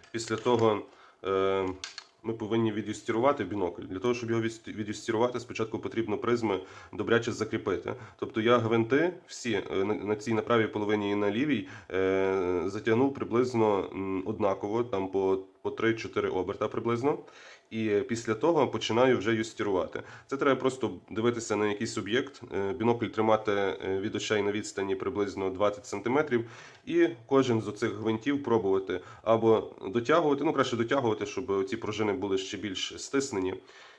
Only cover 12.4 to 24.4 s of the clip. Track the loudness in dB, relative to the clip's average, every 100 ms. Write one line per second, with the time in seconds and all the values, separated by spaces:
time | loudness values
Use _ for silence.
12.4 | 2 0 -2 -2 0 2 2 0 -2 0
13.4 | 2 2 4 2 0 -6 -4 -4 -4 0
14.4 | 0 0 -2 -2 -2 -2 -2 0 2 0
15.4 | -2 _ -8 -2 0 0 -2 -2 0 0
16.4 | -2 -2 -4 -2 -2 0 0 -2 -6 -20
17.4 | -20 -20 _ -4 2 2 2 -2 -2 0
18.4 | 2 4 2 0 0 4 6 4 2 0
19.4 | -2 -4 0 0 -2 -6 -12 -16 -8 0
20.4 | 2 4 2 0 -4 -4 -8 0 0 0
21.4 | -2 0 2 0 -2 -4 -2 -2 -2 -10
22.4 | -8 -4 -2 0 2 2 0 0 4 4
23.4 | 2 0 0 -2 -2 -2 -2 -4 0 0